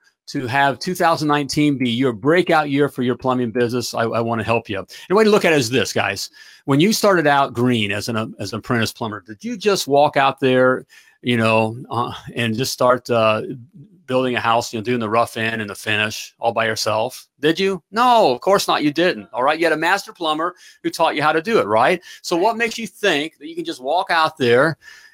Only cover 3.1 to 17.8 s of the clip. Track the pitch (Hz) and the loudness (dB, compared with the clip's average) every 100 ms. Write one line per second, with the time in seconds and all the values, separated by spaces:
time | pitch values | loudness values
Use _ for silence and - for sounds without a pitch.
3.1 | 120 131 127 123 123 120 123 113 117 113 | -2 -2 -2 -2 0 0 -2 -4 -2 -2
4.1 | 113 117 113 107 117 - 95 92 - - | -2 -2 -2 0 -2 -2 -10 -10 -12 -2
5.1 | 190 220 202 190 156 113 127 95 117 101 | 2 4 4 4 2 2 0 0 -2 -2
6.1 | 98 - - - - - 139 185 220 208 | -4 -10 -16 -20 -10 0 2 2 2 2
7.1 | 185 147 143 135 120 123 120 104 101 101 | 4 4 2 2 0 0 2 0 -4 -4
8.1 | 113 110 - 101 110 - 123 110 - 117 | -4 -6 -8 -8 -8 -2 -2 -2 -4 -8
9.1 | 104 104 107 226 233 202 190 - 139 147 | -8 -14 -14 -12 -4 -2 0 2 2 4
10.1 | 143 135 135 131 127 127 127 - - _ | 2 0 2 2 4 4 2 -6 -20 _
11.1 | _ 123 120 113 110 113 120 175 117 120 | _ -2 0 4 2 2 -4 -8 -4 -4
12.1 | 110 - - 117 110 131 - 127 123 - | -8 -12 -4 -4 -2 -4 0 2 2 0
13.1 | 120 110 107 - 135 120 160 - _ - | 0 2 0 -4 -12 -16 -20 -20 _ -4
14.1 | 131 127 113 113 117 117 117 107 123 110 | -2 0 -2 0 0 0 -6 -4 -2 0
15.1 | 113 113 117 113 113 104 98 - 104 107 | 0 0 -2 -4 -4 -8 -8 -4 -2 -2
16.1 | - - - 117 110 113 110 110 107 120 | -6 -14 -6 -2 0 0 -2 -2 -2 -2
17.1 | - - _ 143 165 190 185 | -8 -20 _ 0 0 0 -4